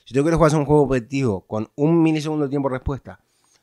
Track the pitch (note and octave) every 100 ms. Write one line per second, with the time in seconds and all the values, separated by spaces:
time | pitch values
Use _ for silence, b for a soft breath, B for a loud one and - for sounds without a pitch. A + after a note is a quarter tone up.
0 | - B2 D3+ E3 D#3+ D#3 C#3 D3+ C3+ C3
1 | A2+ C#3 B2+ F#2+ - G#2+ A2 - D3+ E3+
2 | D#3+ D#3 D3+ D3+ C#3 C#3+ C3+ B2+ - C3
3 | - F#2 _ _ _ _